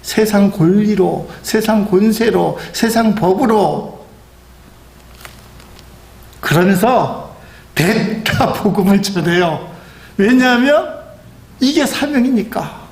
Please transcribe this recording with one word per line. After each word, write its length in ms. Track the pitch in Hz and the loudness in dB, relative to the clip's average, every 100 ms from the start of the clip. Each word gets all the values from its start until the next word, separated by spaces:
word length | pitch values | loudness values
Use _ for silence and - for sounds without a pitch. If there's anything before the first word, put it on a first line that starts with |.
세상 480 | - - 214 208 196 | -4 -2 2 2 2
권리로, 800 | - 160 202 214 202 175 165 - - | 2 2 2 2 0 0 -2 -10 -14
세상 460 | - 220 220 220 190 | -4 -2 0 0 2
권세로, 680 | 185 214 220 226 185 165 156 - | 2 2 2 0 0 -2 -4 -10
세상 420 | - 226 220 226 | -4 -2 2 0
법으로. 880 | 196 170 190 247 220 170 147 - - - - - - - - - - - - - - - - - - - - - - - - - - | 2 0 2 2 2 2 -2 -8 -16 -20 -20 -20 -20 -20 -20 -20 -20 -20 -20 -20 -20 -20 -20 -20 -20 -20 -20 -20 -20 -20 -20 -20 -12
그러면서 960 | - 147 185 185 233 247 139 - - - - - - | -2 2 2 2 2 2 0 -6 -14 -20 -20 -20 -12
대다 800 | - 165 196 175 - - - 262 | -2 0 0 -2 -4 -4 -2 -2
복음을 460 | - 208 202 190 196 | 0 -2 0 2 2
전해요. 680 | 196 185 160 175 175 151 - - - - - - | 0 -2 0 2 0 -2 -10 -18 -20 -20 -14 -2
왜냐하면 720 | 202 254 254 240 269 302 370 - - - - - - - | 2 4 4 2 2 2 0 -12 -18 -20 -20 -20 -20 -4
이게 260 | 262 311 262 | 0 0 -2
사명이니까. 920 | - 285 285 247 247 196 - 151 - - | -2 -2 0 0 0 -2 -6 -8 -12 -20